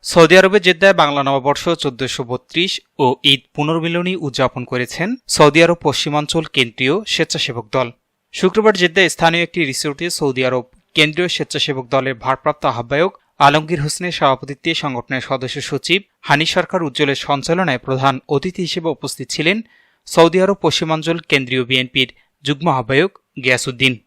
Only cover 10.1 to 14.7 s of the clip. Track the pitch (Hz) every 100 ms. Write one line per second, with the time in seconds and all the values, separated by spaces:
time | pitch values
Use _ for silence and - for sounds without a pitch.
10.1 | - 147 127 131 127 117 _ _ - 151
11.1 | 151 180 - 151 151 - 131 120 135 131
12.1 | 127 131 131 151 147 143 117 120 139 185
13.1 | _ _ _ 143 151 156 165 151 - 180
14.1 | 156 147 131 - - 165